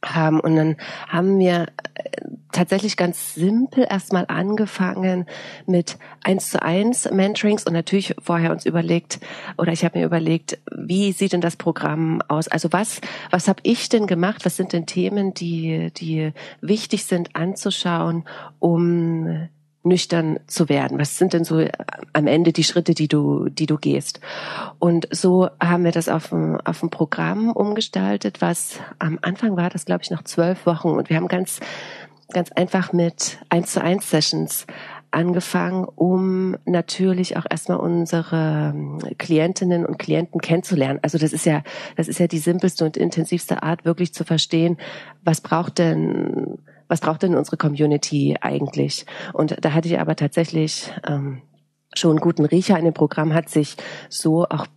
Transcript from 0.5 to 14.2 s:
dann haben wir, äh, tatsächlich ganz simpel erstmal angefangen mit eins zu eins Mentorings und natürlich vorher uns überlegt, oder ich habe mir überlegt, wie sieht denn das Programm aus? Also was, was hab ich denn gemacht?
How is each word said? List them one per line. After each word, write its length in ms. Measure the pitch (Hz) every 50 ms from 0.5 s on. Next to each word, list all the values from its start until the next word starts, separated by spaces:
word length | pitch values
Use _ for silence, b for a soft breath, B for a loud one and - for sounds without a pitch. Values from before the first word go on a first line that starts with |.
| 160
dann 220 | 160 156 160 156 B B B B B B
haben 320 | B - 170 180 190 196 190
wir, 280 | 185 180 175 170 165 - - - - - _
äh, 280 | - - - - - - - - - _ _
tatsächlich 460 | - - 180 - 190 196 202 214 -
ganz 380 | - 185 175 165 - - - -
simpel 500 | - 165 190 214 233 254 - - 269 247 -
erstmal 360 | 202 190 - - 202 180 180
angefangen 960 | - - - 185 196 214 214 214 196 - - 190 180 190 196 185 185 185 180 180 B B B B B B B B
mit 300 | - 185 175 165 - - B B B B B -
eins 260 | - 196 190 - -
zu 120 | - -
eins 480 | - - 165 185 208 226 247 - - -
Mentorings 520 | - 190 190 196 208 - - 208 208 208 -
und 80 | - 170
natürlich 420 | 165 165 - 185 196 190 - - -
vorher 300 | _ - 170 170 165 165
uns 140 | 165 - -
überlegt, 540 | - 165 170 165 165 170 170 - _ - - B B B B B B 185
oder 140 | B 170 165
ich 140 | 165 165 -
habe 140 | 165 - 175
mir 60 | 170
überlegt, 520 | 165 170 165 160 160 160 165 - - - - _ -
wie 400 | - - - - 180 190 202 202
sieht 220 | 185 - 196 190 -
denn 80 | 175
das 140 | 170 165 165
Programm 680 | - - 170 156 - - 151 151 156 160 160 160 165 -
aus? 200 | _ 156 151 160
Also 240 | - - 165 - 170
was, 300 | - 180 214 - - - B B B B B B
was 180 | - 180 -
hab 120 | - 190 - _
ich 260 | - 233 - - -
denn 180 | - 226 214
gemacht? 380 | 196 185 170